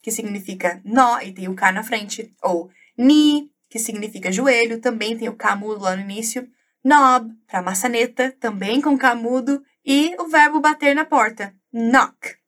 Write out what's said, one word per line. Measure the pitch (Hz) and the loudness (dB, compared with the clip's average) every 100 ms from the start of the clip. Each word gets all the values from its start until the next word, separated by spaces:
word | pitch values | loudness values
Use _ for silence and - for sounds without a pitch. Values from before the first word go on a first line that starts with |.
que | - | -8
significa | 214 220 202 190 185 180 180 | -8 -8 -10 -12 -6 -6 -6
nó | 196 233 247 240 | -4 2 2 2
e | 190 | -6
tem | 185 185 | -12 -10
o | |
K | 190 190 | 0 0
na | 190 | 0
frente, | 220 226 208 - 220 _ | -6 -8 -8 -12 -14 _
ou | 190 175 170 _ _ - | -4 -4 -6 _ _ 2
knee, | 254 302 302 294 294 _ _ | 6 6 6 2 -4 _ _
que | 233 | -8
significa | 226 208 214 196 185 | -8 -8 -10 -8 -4
joelho, | 190 269 240 233 226 | 0 2 4 2 0
também | 247 226 214 226 | -4 -4 -6 -4
tem | 226 | -8
o | 196 | -4
K | 214 | -2
mudo | 202 208 214 | -2 -4 -4
lá | 190 | -4
no | 185 | -4
início, | 196 202 226 254 254 _ _ _ | -8 -8 -6 -8 -10 _ _ _
knob, | 262 294 269 254 226 - _ | 4 6 6 4 0 -18 _
pra | 185 | -6
maçaneta, | 185 190 247 233 240 233 262 262 | -4 -4 -2 -2 -2 -2 -4 -4
também | 233 202 190 247 | -8 -6 -2 -2
com | 294 277 | 0 2
K | 262 | 2
mudo, | 240 233 254 247 285 _ _ | 0 -2 -2 -2 -4 _ _
e | - 277 311 359 | 0 2 2 -4
o | 339 | 0
verbo | 311 294 302 | 4 4 4
bater | 302 302 285 | 0 2 0
na | 285 | 0
porta, | 311 285 220 220 202 _ _ | 0 2 0 -2 -14 _ _
knock. | 233 226 254 - _ - - | -4 2 4 2 _ -18 -18